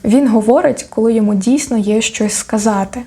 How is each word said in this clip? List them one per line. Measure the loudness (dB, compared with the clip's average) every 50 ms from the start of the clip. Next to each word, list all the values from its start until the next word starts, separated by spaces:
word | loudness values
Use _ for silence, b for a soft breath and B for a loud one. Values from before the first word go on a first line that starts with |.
| 0
Він | 2 2 4 4 4
говорить, | 2 2 2 4 2 4 2 2 -2 -2 -8 -8
коли | -4 0 0 2
йому | 2 2 2 2 0
дійсно | 0 2 2 0 0 0 -2 -2 -2
є | 0 0 0 0
щось | -2 -2 -4 -2 -4 -2 -2
сказати. | -6 -6 -4 -4 -2 0 0 0 0 -4 -4 -8 -14 -14